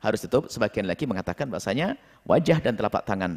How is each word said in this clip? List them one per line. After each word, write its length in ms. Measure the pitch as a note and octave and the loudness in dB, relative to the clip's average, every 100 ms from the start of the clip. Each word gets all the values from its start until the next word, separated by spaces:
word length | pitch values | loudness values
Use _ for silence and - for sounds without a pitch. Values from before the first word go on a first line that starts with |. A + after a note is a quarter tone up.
harus 240 | A2 A2 | -2 -2
tutup. 240 | - B2 - | 0 0 0
Sebagian 400 | - G#2+ A2 F#2+ | 0 0 0 -2
lagi 160 | F2 | -2
mengatakan 480 | C#3 F#2+ F2 F2+ C#3 | -2 -2 -4 -4 -4
bahasanya 480 | F2 G2 A#2 F#3+ - - _ | -4 -2 -2 -2 -4 -14 _
wajah 400 | - D3+ F3 D#3 | 2 4 4 2
dan 160 | B2+ G#2+ | 2 0
telapak 240 | G#2+ G2+ | 0 0
tangan 320 | - G2 F2+ | -2 -2 -2